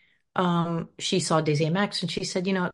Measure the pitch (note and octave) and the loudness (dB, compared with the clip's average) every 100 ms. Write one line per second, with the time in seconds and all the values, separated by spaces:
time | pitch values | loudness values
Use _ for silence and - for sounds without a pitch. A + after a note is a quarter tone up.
0 | _ _ _ - F3+ E3+ E3+ E3 - - | _ _ _ 0 2 2 0 -4 -6 -8
1 | - F#3 - D#3+ D#3 D3 D#3 F#3 G3+ - | -2 0 2 2 2 2 2 2 0 -2
2 | E3+ F3+ F3+ F#3+ F#3 F#3+ F3 | -4 -4 -4 -2 0 0 -2